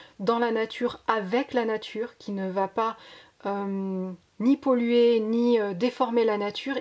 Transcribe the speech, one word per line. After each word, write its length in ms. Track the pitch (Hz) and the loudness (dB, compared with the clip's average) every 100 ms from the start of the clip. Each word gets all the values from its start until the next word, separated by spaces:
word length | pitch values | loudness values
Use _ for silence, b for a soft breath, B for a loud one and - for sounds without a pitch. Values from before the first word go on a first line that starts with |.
| B - | B -4
dans 200 | 190 233 | 0 2
la 120 | 233 | 2
nature, 480 | 220 220 - 240 - - | 0 -2 -2 -4 -2 -2
avec 460 | 220 185 240 277 | 0 0 -2 0
la 120 | 247 220 | 0 0
nature, 520 | 214 - 214 240 - | -2 -6 -8 -8 -10
qui 140 | - | -8
ne 180 | 196 190 | -6 -4
va 180 | 190 190 | -2 -2
pas, 300 | 233 226 220 B B B _ 202 | 0 -2 -4 B B B _ -6
euh, 640 | 202 196 196 190 185 185 180 _ - | -4 -4 -4 -4 -4 -6 -10 _ -2
ni 180 | 226 277 | 2 2
polluer, 600 | 269 247 233 240 240 226 | 2 2 4 4 6 4
ni, 400 | 214 233 240 233 | 2 2 4 2
euh, 140 | 202 | 2
déformer 500 | 180 240 - 247 233 | 0 -2 0 0 2
la 140 | 226 208 | 2 0
nature 380 | 208 208 269 269 | -2 -6 -6 -6